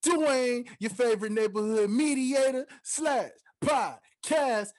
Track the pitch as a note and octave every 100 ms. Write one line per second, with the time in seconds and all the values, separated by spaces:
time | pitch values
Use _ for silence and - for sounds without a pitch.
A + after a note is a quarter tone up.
0 | - E4+ D#4 C4 B3 A#3+ A#3+ - G#3+ F#3+
1 | A#3+ A3 G#3+ G#3+ G#3+ G3 G#3+ A3 G#3 A3
2 | D4+ C#4 C4 C4+ C4+ C4 C#4 - - -
3 | D#4 C4+ G3 - _ _ - C#4+ G3 B2
4 | _ _ - D#4 C#4 A3+ G3+